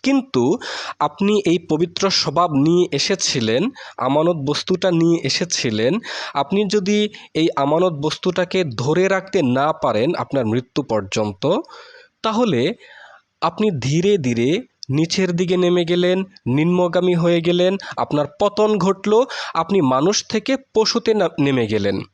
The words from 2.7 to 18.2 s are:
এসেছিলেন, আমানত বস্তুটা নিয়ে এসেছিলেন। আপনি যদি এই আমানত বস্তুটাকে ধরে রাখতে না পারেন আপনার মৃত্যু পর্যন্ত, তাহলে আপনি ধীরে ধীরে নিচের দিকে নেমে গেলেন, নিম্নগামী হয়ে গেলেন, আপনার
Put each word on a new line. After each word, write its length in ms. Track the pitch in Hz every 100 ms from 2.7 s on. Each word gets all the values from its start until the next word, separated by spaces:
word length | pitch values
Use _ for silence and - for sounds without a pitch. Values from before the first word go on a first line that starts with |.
| 175 180
এসেছিলেন, 760 | 139 - 196 - 139 110 117 214 - - -
আমানত 400 | 123 143 165 170
বস্তুটা 540 | 135 147 - 185 190
নিয়ে 360 | 170 165 170 139
এসেছিলেন। 720 | - 175 - 127 107 113 196 - - -
আপনি 300 | - 143 196 208
যদি 400 | 208 185 208 208 - -
এই 140 | - 165 -
আমানত 360 | 139 156 185
বস্তুটাকে 720 | 151 151 - 185 180 180 190
ধরে 440 | 165 110 123 160 190
রাখতে 340 | 190 185 190
না 300 | 139 127 143
পারেন 420 | 156 143 107 131
আপনার 320 | 175 120 139 113
মৃত্যু 360 | 117 127 -
পর্যন্ত, 760 | 139 110 98 - 107 98 139 208 339 - - - - _
তাহলে 520 | 220 220 240 127 139 240 - - - - _ _
আপনি 300 | 160 170 214
ধীরে 480 | 156 127 151 185 208
ধীরে 440 | 127 117 120 185 262 _ -
নিচের 420 | 135 165 - 185
দিকে 240 | 175 180 180
নেমে 280 | 180 180
গেলেন, 400 | 165 175 180 185 190 - -
নিম্নগামী 680 | 131 160 180 180 180 180
হয়ে 260 | 175 170 170
গেলেন, 360 | 170 175 180 190 - -
আপনার 300 | 120 147